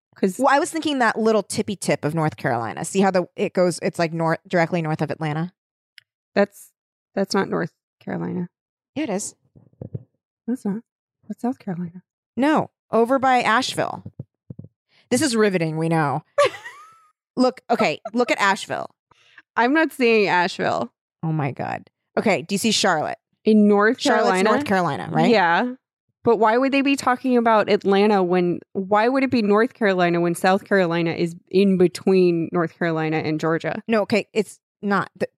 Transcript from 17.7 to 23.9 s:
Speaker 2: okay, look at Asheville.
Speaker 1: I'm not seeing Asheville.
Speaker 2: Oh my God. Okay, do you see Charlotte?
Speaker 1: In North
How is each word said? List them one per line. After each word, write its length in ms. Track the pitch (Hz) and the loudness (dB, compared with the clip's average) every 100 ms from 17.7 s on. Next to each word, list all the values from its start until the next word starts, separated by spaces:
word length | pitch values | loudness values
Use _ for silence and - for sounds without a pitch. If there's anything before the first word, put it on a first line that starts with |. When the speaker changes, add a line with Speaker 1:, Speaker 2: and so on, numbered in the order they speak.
Speaker 2:
okay, 300 | 220 185 143 - | 0 0 -2 -6
look 160 | 233 240 | -4 -2
at 80 | 302 | 0
Asheville. 500 | 202 196 - 85 - _ _ _ _ - _ - | 0 0 -4 -8 -10 _ _ _ _ -20 _ -2
Speaker 1:
I'm 160 | 240 | 2
not 180 | 320 320 | 2 0
seeing 360 | - 233 226 180 | 0 2 4 2
Asheville. 640 | 175 170 - 180 80 240 _ _ _ | 0 0 -2 -2 -2 -6 _ _ _
Speaker 2:
Oh 100 | 160 | -4
my 180 | 156 139 | -2 -4
God. 360 | - 67 57 - _ _ - | -6 -8 -10 -14 _ _ -4
Okay, 240 | 214 151 | 0 -2
do 120 | 156 | -2
you 40 | 202 | -2
see 140 | 226 | 0
Charlotte? 460 | 208 202 156 95 - _ _ | 0 0 0 -4 -8 _ _
Speaker 1:
In 240 | 214 214 208 | 2 4 6
North 320 | 202 214 | 4 2